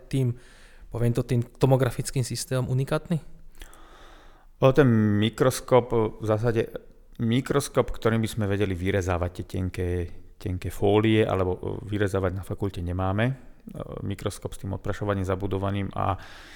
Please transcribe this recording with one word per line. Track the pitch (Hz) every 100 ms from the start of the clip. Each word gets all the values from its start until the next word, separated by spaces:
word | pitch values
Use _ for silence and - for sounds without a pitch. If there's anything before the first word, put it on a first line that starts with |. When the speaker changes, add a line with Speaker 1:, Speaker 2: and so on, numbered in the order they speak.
| -
Speaker 1:
tým, | 135 123 120 - - - - -
poviem | 113 120
to, | 120
tým | 123 120
tomografickým | 117 - 131 131 123 - - 139
systémom | 120 120 - 131 127
unikátny? | 127 135 156 - 165 - - - - - - - - - - - - - -
Speaker 2:
O, | 131
ten | 131 135 110 107 104
mikroskop, | 110 - 131 - - 127 120 117 110 -
v | 110
zásade | 107 120 110 - - - - - -
mikroskop, | 117 120 - 143 - - 117
ktorým | - 113 113
by | 110
sme | - 101
vedeli | 101 101 90
vyrezávať | 92 101 90 87 87 -
tie | 92 -
tenké, | 92 - 90 90 85 - - -
tenké | - 92 -
fólie, | - 101 107 110 107 107
alebo, | 98 92 90
e, | 101 101 98
vyrezávať | 104 101 95 95 95
na | -
fakulte | 101 101 98
nemáme. | 87 90 95 101 120
E, | 135 - - - - - - 98
mikroskop | 98 104 - -
s | -
tým | 98 95
odprašovaním | - 101 104 98 92
zabudovaným | 95 98 95 98 101 98 104
a, | 98 95 - - -